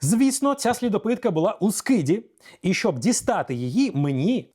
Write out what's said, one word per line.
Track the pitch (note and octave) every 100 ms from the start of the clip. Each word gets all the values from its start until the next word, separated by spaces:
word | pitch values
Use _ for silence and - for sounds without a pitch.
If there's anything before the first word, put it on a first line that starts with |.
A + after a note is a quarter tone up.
Звісно, | C3+ A3+ C4+ B3+ C#4
ця | C#4 -
слідопитка | A#3+ B3 G#3+ A3 A#3+ A#3
була | D#3+ F3+ -
у | G3+
скиді, | - - B3 C#3 G3+ - _ - -
і | F3+
щоб | F3+ G#3+ C3
дістати | F3 - - G3+ C#3
її, | B2 B2 E3+ C4+
мені | C#3 D3 C3 F3 B3 -